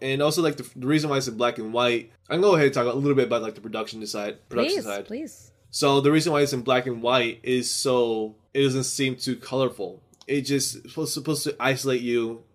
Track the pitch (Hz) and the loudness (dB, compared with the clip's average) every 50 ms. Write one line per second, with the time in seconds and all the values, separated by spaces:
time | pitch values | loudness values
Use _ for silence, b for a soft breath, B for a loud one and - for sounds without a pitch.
0 | 127 131 135 139 147 151 151 175 165 156 143 - 127 - - 131 123 131 151 156 | -4 -2 0 2 2 2 2 2 2 0 0 -2 -10 -14 -10 -6 0 2 2 2
1 | 151 151 139 135 131 127 113 110 123 120 117 120 110 110 113 120 123 120 120 117 | 2 2 0 0 0 -2 -2 0 0 0 0 -2 -6 -4 0 2 2 2 2 0
2 | - - _ _ _ - 131 170 190 208 185 156 147 139 135 131 120 120 117 135 | -4 -8 _ _ _ -4 0 2 4 6 6 6 6 4 4 2 0 0 0 0
3 | 139 143 139 135 123 110 120 117 110 110 107 107 101 110 107 110 107 - 113 110 | 2 2 4 4 4 2 2 0 -2 -4 -8 -10 -12 -8 -6 -6 -8 -8 -8 -12
4 | 107 104 - 107 104 104 - - _ - - - 240 320 392 370 226 214 202 202 | -10 -8 -8 -6 -6 -8 -8 -10 _ -6 -2 0 0 0 0 -2 -4 -6 -6 -8
5 | 202 - 214 262 320 - - - - - _ _ _ _ - - 147 143 139 139 | -8 -8 -10 -10 -10 -12 -14 -18 -20 -20 _ _ _ _ -4 0 2 4 4 4
6 | 139 143 156 160 151 175 151 147 147 135 131 123 113 131 127 127 123 135 120 113 | 4 4 4 4 2 2 2 2 2 2 0 -2 0 2 2 2 2 -2 -4 -2
7 | 117 117 127 127 120 117 - - - 120 127 127 123 - - - - 139 127 123 | 0 2 2 2 2 0 -4 -6 -2 0 0 0 0 -2 -4 -2 0 2 2 2
8 | 120 117 113 110 110 110 107 _ _ _ - 139 139 135 127 135 127 - - - | 2 2 0 -2 -4 -6 -8 _ _ _ -2 0 2 2 2 0 -4 -4 -2 -2
9 | 135 131 127 127 - 131 123 - - - 127 131 135 123 - - 98 90 95 95 | -2 -2 -2 -4 -4 -6 -6 -6 -6 -6 -2 -2 -2 -2 -2 -6 -10 -10 -10 -14
10 | _ _ _ _ - - 135 143 127 139 143 139 120 - - - - - - 160 | _ _ _ _ -6 -4 -4 -2 -2 0 0 0 0 -2 -6 -10 -14 -14 -8 -8
11 | 156 - - 151 131 160 156 - - 151 - - 120 135 135 127 123 135 127 123 | -6 -6 -6 -6 -4 -4 -4 -2 -2 -6 -4 -2 0 -2 0 0 0 0 0 0
12 | 123 120 120 120 117 113 117 113 - _ | 0 0 0 0 0 -2 -6 -10 -16 _